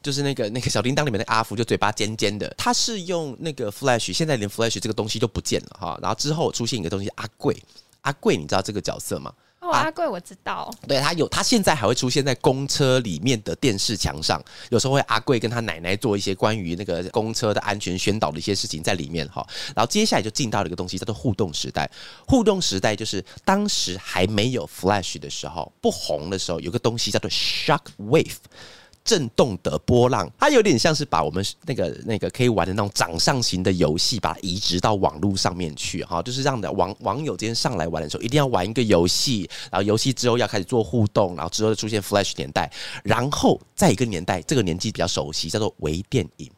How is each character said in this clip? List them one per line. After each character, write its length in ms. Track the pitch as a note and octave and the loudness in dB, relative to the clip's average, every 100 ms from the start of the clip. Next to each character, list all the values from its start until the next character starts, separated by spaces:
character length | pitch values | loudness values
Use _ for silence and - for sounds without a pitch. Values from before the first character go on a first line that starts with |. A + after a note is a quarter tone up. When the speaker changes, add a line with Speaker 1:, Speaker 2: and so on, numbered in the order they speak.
Speaker 1:
就 100 | D3 | -4
是 100 | C#3 | -2
那 120 | C#3 | -2
个， 160 | C3+ G#2+ | -2 -2
那 100 | A#2+ | -2
个 80 | - | 0
小 140 | A2 | 0
叮 120 | A#2 | 2
当 120 | C#3+ D3 | 2 0
里 40 | |
面 80 | G#2 | -2
的 60 | A2+ | 0
阿 160 | A2+ | 0
福， 140 | A2+ G#2 | 2 -2
就 80 | |
嘴 140 | A#2 G2 | 0 2
巴 120 | G2+ | 2
尖 240 | - G#2+ | 0 -4
尖 240 | A2 G#2 G#2 | 0 -2 -2
的。 140 | F2 - | -8 -4
他 160 | A#3+ | -2
是 280 | B3 - G#3+ | 0 -2 -4
用 320 | F3 F3 D3+ A#2 | -4 -4 -4 -6
那 100 | D#3+ | -8
个 180 | C#3 G#2+ | -4 -6
Flash， 400 | - C3+ A#2 - | 0 2 2 2
现 160 | F2+ D#3+ | -2 0
在 80 | C3 | 0
连 100 | G2+ | -2
Flash 320 | - A2+ G2+ | 0 0 0
这 80 | A2 | -4
个 60 | |
东 160 | A2 A2 | -2 -4
西 100 | A2 | -2
都 80 | A#2 | -2
不 140 | F2 | -2
见 180 | - G#2 | -2 -2
了 160 | - - | -4 -8
哈。 180 | F2+ - | -8 -4
然 80 | F#2 | -4
后 40 | |
之 200 | A2+ C#3+ | -2 -2
后 180 | D#3 C#3 | 0 0
出 140 | - A#2 | 0 -4
现 120 | B2 | -2
一 40 | |
个 80 | E2+ | -4
东 120 | G2 | -4
西， 60 | G2+ | -6
阿 120 | - A#2 _ | -8 -14 _
贵。 180 | C#3+ - _ - _ _ | -4 -4 _ -20 _ _
阿 100 | C3+ | -6
贵， 240 | C#3+ A3+ A#2+ | -2 0 0
你 100 | D2 | 0
知 80 | |
道 60 | G2 | -2
这 100 | - | 0
个 120 | G#2 | -4
角 160 | - - | -4 -6
色 200 | - E2+ | -6 -8
吗？ 140 | C#2 - _ _ | -8 -16 _ _
Speaker 2:
哦， 100 | F4 | 0
阿 180 | C#4 D#4 | 0 0
贵 160 | D#4+ D#4+ | -2 -4
我 140 | F#3 | -4
知 160 | - F#3+ | -12 -12
道。 280 | - F#3 - - - | -8 -8 -8 -12 -2
Speaker 1:
对， 140 | C3+ | 0
他 120 | C#3+ | 2
有， 120 | E3+ C3 | 0 0
他 140 | - | 0
现 180 | G3 A#3 | 2 4
在 140 | F#3+ | 4
还 100 | D3+ | 2
会 80 | G#2 | 2
出 160 | B2+ B2+ | 2 2
现 160 | C#3 | 0
在 80 | C3+ B2 | 0 2
公 300 | D3+ C3+ C#3 | 2 2 -2
车 340 | - C3+ B2+ | 2 4 4
里 180 | A2+ D2+ | 2 -2
面 240 | A#2 A#2 | 0 0
的 120 | F#2+ E2 | -2 0
电 200 | C#3 G2 | 0 2
视 200 | - G#2+ | -2 -2
墙 260 | - C#2+ | -4 -2
上， 180 | D#2+ D#2+ - - - | -2 -2 -4 -20 0
有 80 | A#2 | 2
时 80 | B2+ | 4
候 80 | |
会 60 | C#3 | 2
阿 180 | - A2 | 2 0
贵 180 | - B2 | 2 2
跟 120 | A2+ | 2
他 80 | A#2 | -2
奶 220 | A2 E2 | -4 -4
奶 160 | E2+ G2+ | -2 0
做 200 | A#2+ G2+ | 0 0
一 40 | |
些 120 | G2 | 0
关 240 | F#2+ A2 A2 | 0 0 0
于 200 | E2+ F2 | -2 -4
那 80 | |
个 180 | F#2+ F2 F#2 | -2 -4 -2
公 240 | A#2 A2 | -2 -2
车 180 | A2+ A2+ | -2 0
的 80 | G#2+ | 0
安 160 | - G#2 | 0 -2
全 200 | - F#2 | -2 -2
宣 200 | - G#2 | 0 0
导 120 | D#2+ | -2
的 80 | D#2 | -2
一 20 | |
些 140 | F2+ | -2
事 140 | G2 - | -2 -4
情 120 | D2+ | -4
在 140 | E2+ | -2
里 140 | F#2+ C#2 | -2 -4
面 200 | E2 D2 | -6 -6
哈。 160 | - - - - | -10 -10 -10 -6
然 100 | - | -2
后 60 | A#2 | 0
接 160 | G#3 A3 | 2 2
下 100 | E3 | 0
来 60 | |
就 80 | G#2+ | -2
进 180 | - A#2+ | -4 -2
到 140 | G#2 | -2
了 60 | F2 | -2
一 20 | |
个 60 | F2 | -4
东 120 | F#2 | -6
西， 80 | F#2 | -6
叫 80 | |
做 80 | - | -6
互 220 | G#2 C3 | -2 -2
动 180 | G2+ F#2+ | 0 -2
时 200 | D2+ - | -2 -4
代。 180 | - C#2+ - - - | -2 -4 -6 -20 -18
互 200 | - C4+ | 2 4
动 180 | G#3+ F#3+ | 6 2
时 160 | - F#2+ | 0 0
代 160 | A2+ | 0
就 100 | G#2 | 0
是 180 | A2 G2 - - | -4 -6 -8 -4
当 240 | - G3 G#3 | 2 2 2
时 300 | - - F2+ | 0 -2 -6
还 260 | - F#2 F#2+ | -4 0 2
没 220 | G#2+ A#2+ | 2 0
有 140 | B2 D2 | -2 -6
Flash 500 | - F2+ G#2 E2 D#2 | -2 2 2 0 -8
的 100 | C#2+ | -10
时 200 | - C#2+ | -10 -8
候， 220 | E2 B1+ _ | -8 -10 _
不 100 | A#3 | -2
红 400 | - - D2+ D#2+ | -2 -4 -4 -2
的 80 | G2 | -4
时 140 | - | -4
候， 80 | E2 | -4
有 100 | D2 | -4
个 80 | A#2 | 0
东 180 | A#2 A#2 | 0 0
西 140 | G#2 | -2
叫 80 | G#2+ | -2
做 100 | G#2 | -2
Shockwave， 1080 | - - - - D3 - - G#2 D3+ - - - - - - _ _ | -2 -2 -2 2 2 0 -14 2 2 2 -8 -16 -20 -20 -20 _ _
震 220 | - G3 A#2 | 0 0 2
动 280 | - D3 F#2 | 2 2 2
的 160 | - D2+ | -2 -2
波 320 | - A#2+ B2 | 4 6 6
浪， 200 | A#2+ E2+ - | 4 -2 2
它 120 | D4 | 4
有 120 | C#4 | 6
点 160 | G#3+ A#2+ | 6 4
像 160 | E3+ | 2
是 80 | D3+ | 2
把 220 | C#3+ E2 | 0 0
我 60 | D#2 | 0
们 120 | E2+ G2+ - | -2 -4 -8
那 100 | - | -8
个， 140 | A#2+ E2+ B1+ | -2 -4 -4
那 140 | D#2 G#2 | -4 -2
个 100 | F2 | -2
可 160 | - | 0
以 40 | B2 | 2
玩 160 | G2+ F2 | 2 0
的 80 | |
那 80 | G2+ | 0
种 80 | G2+ | -2
掌 260 | - F2 E2 | -2 -2 0
上 240 | - C3+ | 0 2
型 200 | A2+ F2+ | 0 0
的 100 | F#2+ | 0
游 240 | F#2 D2+ D#2+ | 2 2 2
戏， 240 | - G#2+ | 0 0
把 140 | E2+ | -2
它 60 | E2 | -4
移 180 | F2+ F2+ | -6 -4
植 200 | - F2 | -2 0
到 180 | A2+ G#2 | 2 2
网 220 | D#2+ D2+ | 0 2
络 160 | G2+ | 0
上 220 | F#2+ - F2 | 0 -2 -2
面 180 | E2+ | -6
去 300 | C#2+ - F2 | -6 -6 -6
哈， 180 | - E2+ | -4 -4
就 80 | B2 | -4
是 120 | B2+ | -2
让 180 | C#3 B2+ | -2 -2
的 100 | F2 | -2
网-， 240 | F#2+ F2+ G2 | 0 0 0
网 240 | A2 A#2 | -4 -2
友 100 | D3+ | -4
之 120 | F2+ G#2+ | -4 -4
间 80 | |
上 240 | A#2 C3 G#2 | -2 -2 0
来 100 | E2 | -2
玩 140 | E2 | -2
的 80 | D2+ | -4
时 80 | - | -6
候， 40 | |
一 60 | A2+ | 0
定 80 | D3 | 2
要 80 | C#3 | 4
玩 200 | A2 F#2 | 2 2
一 60 | |
个 80 | A2+ | 0
游 240 | A2+ F2 F2+ | 6 6 6
戏， 420 | - - A2 E2+ - - | 2 2 0 -2 -10 -4
然 100 | F#2 | 0
后 20 | |
游 140 | G2+ A2 | 2 2
戏 160 | C3+ | 2
之 160 | B2 B2 | 2 2
后 80 | A#2+ | 4
要 100 | G#2+ | 2
开 120 | A2 | 0
始 60 | |
做 200 | F2+ B2 | 0 0
互 220 | G#2+ B2 G#2+ | 2 2 4
动， 260 | A#2+ F#2+ F2 | 4 2 0
然 60 | |
后 60 | E2 | -4
之 160 | - | 0
后 60 | A2 | 0
就 40 | |
出 140 | G#2+ G#2+ | 0 -2
现 140 | G#2+ | -2
Flash 300 | F#2+ G2+ F#2+ - | 2 2 2 -4
年 160 | C#2 | -2
代， 180 | D2 D#2 - - - | 0 -2 -6 -12 -8
然 280 | G2 A2 C3 | 0 0 0
后 280 | - B3+ - - | 2 4 2 -2
再 160 | - F#3+ | 2 4
一 40 | |
个 100 | G2 | 4
年 180 | A#2+ F2+ | 0 -2
代， 200 | F#2 F#2 | -2 -4
这 120 | - | 0
个 60 | C3+ | 2
年 180 | F#2+ E2 | 2 0
纪 140 | A2+ | -2
比 60 | - | -2
较 80 | F2 | -2
熟 260 | - C#2+ | 0 -4
悉， 160 | D#2 D#2+ | -4 -4
叫 100 | A2 | -2
做 160 | G#2 - | -2 -2
微 240 | D2+ E2+ G2+ | -2 -2 -2
电 180 | B2 E2+ - | -2 -2 -10
影。 140 | C2+ | -18